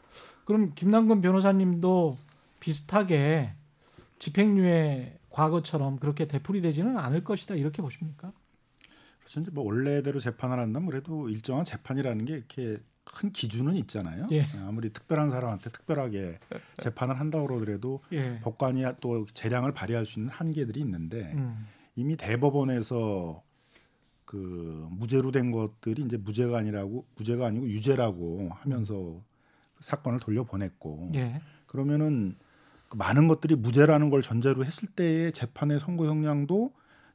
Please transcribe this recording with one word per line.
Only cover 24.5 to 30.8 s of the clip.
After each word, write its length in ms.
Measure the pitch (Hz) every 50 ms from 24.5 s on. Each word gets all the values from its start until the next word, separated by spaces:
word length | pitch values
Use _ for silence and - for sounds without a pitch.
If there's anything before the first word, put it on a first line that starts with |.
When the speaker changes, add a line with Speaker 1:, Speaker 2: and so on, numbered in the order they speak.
| 90 87 85 82 80 78 78 80
Speaker 2:
무죄로 380 | 87 98 117 113 131 135 127 131
된 200 | 131 139 123 123
것들이 520 | 117 113 110 104 - _ - 113 113 139
이제 140 | 147 120 120
무죄가 420 | 113 98 107 104 117 123 120 120 117
아니라고, 460 | 107 107 104 101 98 98 110 131 - _ _
무죄가 300 | - 110 113 120 120 127
아니고 200 | 113 107 120 131 117
유죄라고 840 | 101 107 107 139 135 127 123 110 92 87 87 85 82 95 98 82
하면서 420 | 95 - - 139 131 123 107 104 107
Speaker 1:
음. 260 | 98 90 85 82 87 98 _ _ _ _ _ _ _ _ _ _
Speaker 2:
그 80 | _
사건을 380 | - - - - - 131 117 123
돌려보냈고 880 | - - 104 120 120 110 - 101 98 90 - _